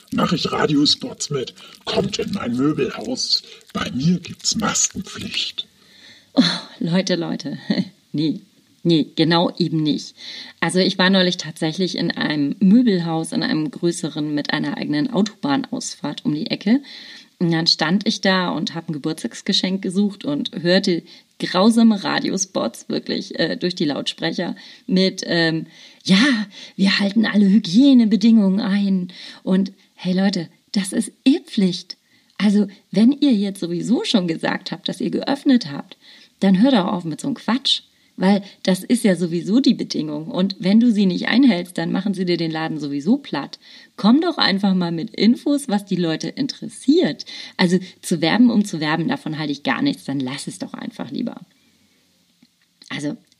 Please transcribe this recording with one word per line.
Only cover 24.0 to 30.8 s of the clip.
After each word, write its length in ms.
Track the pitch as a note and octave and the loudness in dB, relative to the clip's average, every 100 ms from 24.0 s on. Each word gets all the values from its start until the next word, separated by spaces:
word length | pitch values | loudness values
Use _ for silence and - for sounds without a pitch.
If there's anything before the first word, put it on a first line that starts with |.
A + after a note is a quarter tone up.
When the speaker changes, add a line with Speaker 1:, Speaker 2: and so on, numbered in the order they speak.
| - - D#3+ - F3 A#3 - - - | -6 -6 -6 -4 -6 -8 -14 -18 -2
Speaker 2:
mit, 340 | F#3 F#3+ F#3 | 0 2 -2
ähm, 420 | - E3+ E3 D#3+ D#3+ - - - | -4 0 0 0 -6 -14 -20 -10
„Ja, 460 | - F#3+ C#4+ A#3 G#3+ - - | 2 4 4 2 -2 -10 -16
wir 240 | - F#3+ - | -2 0 2
halten 280 | G3+ G3+ G#3+ | 0 0 2
alle 220 | G3+ G3 | 2 4
Hygienebedingungen 1080 | G#3+ F#3+ F#3 C#4 C4 A3+ G#3 A3 A3+ G3 F#3+ | 4 4 4 6 8 6 4 6 6 4 2
ein.“ 540 | G3 G3+ G3+ F#3+ F3+ - - - | 0 0 0 0 -2 -10 -20 -10
Und 260 | - F#3+ F#3+ - _ | 0 0 0 -6 _
hey 200 | _ F3+ | _ -4
Leute, 340 | F#3 G3 F#3+ D#3+ _ _ | 0 0 0 -6 _ _
das 200 | G#3 | -4